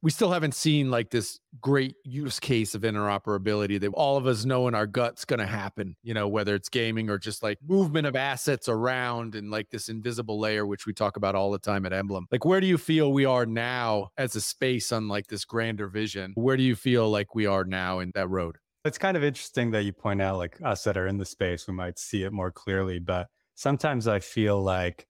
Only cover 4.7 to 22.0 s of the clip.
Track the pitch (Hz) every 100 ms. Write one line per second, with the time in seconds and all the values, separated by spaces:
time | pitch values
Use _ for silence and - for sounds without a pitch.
4.7 | 113 107 101 120 - - 123 101 110 98
5.7 | - 98 - 117 110 104 107 101 101 -
6.7 | 123 113 113 110 101 107 101 107 104 143
7.7 | 190 185 156 147 135 139 127 - 135 -
8.7 | 113 120 127 123 120 117 107 104 107 110
9.7 | 110 - 113 113 117 113 107 107 107 104
10.7 | 101 - 104 104 101 101 98 98 101 -
11.7 | 101 95 92 98 98 90 131 156 185 185
12.7 | 175 - 160 147 139 135 127 117 113 117
13.7 | 127 117 107 95 - 131 110 - - 131
14.7 | 127 - 117 110 101 98 104 - 117 113
15.7 | 107 101 101 107 98 95 98 120 131 131
16.7 | 117 - 123 110 107 101 110 104 98 92
17.7 | 92 92 92 90 98 92 92 85 82 _
18.7 | _ 156 - 190 185 147 131 - - 120
19.7 | 110 101 95 107 98 98 95 87 - 151
20.7 | 104 - 98 92 98 95 - 95 87 -
21.7 | 92 90 87